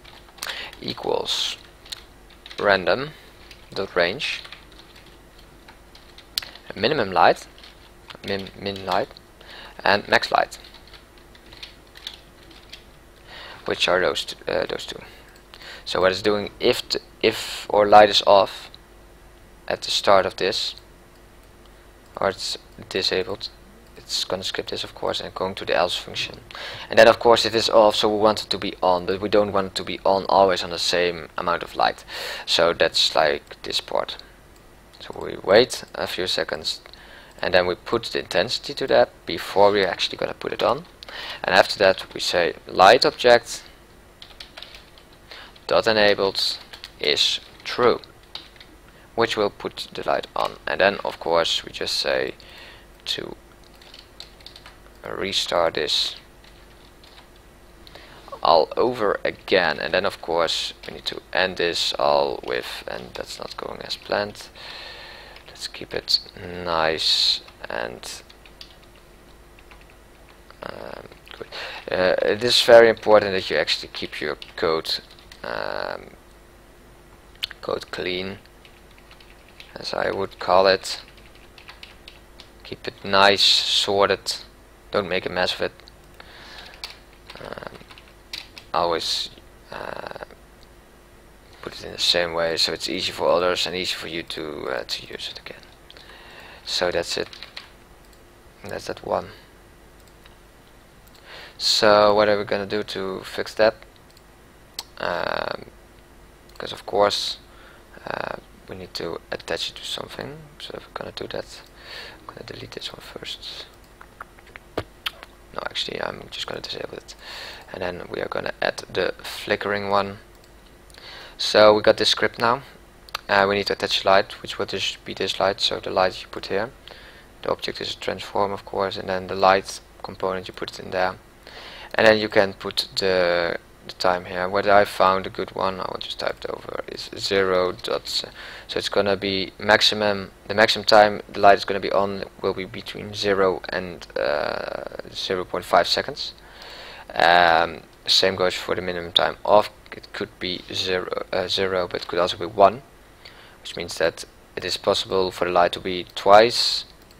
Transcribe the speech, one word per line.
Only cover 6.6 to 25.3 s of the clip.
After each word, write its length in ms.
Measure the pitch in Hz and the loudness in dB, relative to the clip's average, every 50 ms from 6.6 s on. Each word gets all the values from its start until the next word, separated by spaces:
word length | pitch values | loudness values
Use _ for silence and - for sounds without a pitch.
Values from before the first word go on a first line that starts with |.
| - - - | -20 -16 -6
minimum 380 | - 98 120 156 147 113 95 92 | -2 -2 0 0 0 -2 0 4
light, 340 | 82 85 107 170 - - - - - - - - - - - - - - - - - - | 6 6 6 4 2 -2 -12 -20 -20 -20 -20 -20 -20 -20 -20 -20 -20 -20 -20 -18 -14 -8
min, 220 | - 98 98 98 90 - - | -6 -6 -6 -6 -10 -14 -10
min 280 | 92 101 98 98 95 | -8 -8 -8 -6 -6
light, 220 | 95 90 98 127 - - - - - - - - - - - - - - - - | -2 -2 -2 -2 -4 -8 -16 -20 -20 -20 -20 -20 -20 -20 -20 -20 -18 -18 0 2
and 240 | - 98 104 - - | 4 4 4 4 2
max 220 | - 117 - - | 2 2 2 2
light, 260 | - - - - - - - - - - - - - - - - - - - - - - - - - - - - - - - - - - - - - - - - - - - - - - - - - - - - - - - - - - - - - - - - - - - | 2 2 2 0 -4 -10 -20 -20 -20 -20 -20 -20 -20 -20 -20 -20 -20 -20 -20 -20 -20 -20 -20 -20 -20 -20 -20 -20 -20 -20 -20 -20 -20 -18 -16 -16 -16 -16 -20 -20 -20 -20 -20 -20 -20 -20 -20 -20 -20 -20 -20 -20 -20 -20 -20 -20 -20 -20 -20 -20 -20 -18 -18 -18 -20 -12 -6
which 200 | - 98 - - - | -6 -2 0 2 2
are 120 | 87 92 | 4 4
those 240 | 90 78 69 - - | 4 2 0 0 -4
t-, 120 | - - - - | -8 -12 -10 -6
uh, 180 | - - 85 - | -4 -2 -2 -2
those 200 | - - - - | -2 -4 -8 -8
two. 140 | - - - - - - - - - - - - - - - - - - - - | -10 -12 -14 -16 -18 -20 -20 -20 -20 -20 -20 -20 -20 -20 -20 -18 -18 -18 -16 -12
So 160 | - - - | -4 -2 2
what 120 | 90 92 92 | 2 4 2
it's 100 | 95 104 | 2 2
doing, 280 | 110 104 104 101 - - - | 0 0 0 -2 -6 -8 0
if 280 | - 117 123 - - - | 2 2 2 2 -2 -4
t-, 120 | - - - - - - - | -6 -6 -6 -10 -6 0 0
if 440 | 107 110 - - - - - - - | 0 0 0 -4 -10 -10 -10 -4 0
our 180 | - 104 104 | 2 4 6
light 220 | 104 104 107 107 101 | 8 10 10 10 10
is 140 | 98 - - | 8 4 6
off 440 | - 101 98 98 - - - - - - - - - - - - - - - - - - - - - - - - | 6 8 8 6 4 0 -8 -16 -20 -20 -20 -20 -20 -20 -20 -20 -20 -20 -20 -20 -20 -20 -20 -20 -20 -20 -20 -8
at 160 | - - 95 - | -8 -8 -6 -4
the 80 | - | -4
start 340 | - - - - 101 95 92 | -4 0 4 6 6 6 4
of 120 | 95 - | 2 -2
this, 400 | - - 92 - - - - - - - - - - - - - - - - - - - - - - - - - - - - - - - - - | -2 -2 -2 -2 -2 -4 -6 -8 -12 -18 -20 -20 -20 -20 -20 -20 -20 -20 -20 -20 -20 -20 -20 -20 -20 -20 -20 -20 -20 -20 -20 -20 -20 -20 -18 -6
or 140 | - - 98 | -2 -2 -2
it's 260 | 95 - - - - - - - - - - - | -2 -2 -6 -8 -8 -10 -12 -16 -20 -20 -14 -6
disabled, 640 | - 101 90 - - 92 92 - 98 104 - - - - - - - - - - - | -4 -2 -2 0 0 -2 -2 -4 -6 -10 -10 -14 -14 -18 -20 -20 -20 -20 -20 -20 -20
it's 280 | - - - - - - | -20 -12 -8 -6 -6 -4
gonna 180 | - - 92 95 | -4 -6 -6 -6
skip 260 | - - - - - | -6 -8 -8 -8 -8
this 140 | - 90 - | -8 -8 -10
of 120 | - - | -10 -12
course 260 | - - 95 95 - | -6 -6 -4 -4 -4
and 140 | 90 90 | -6 -10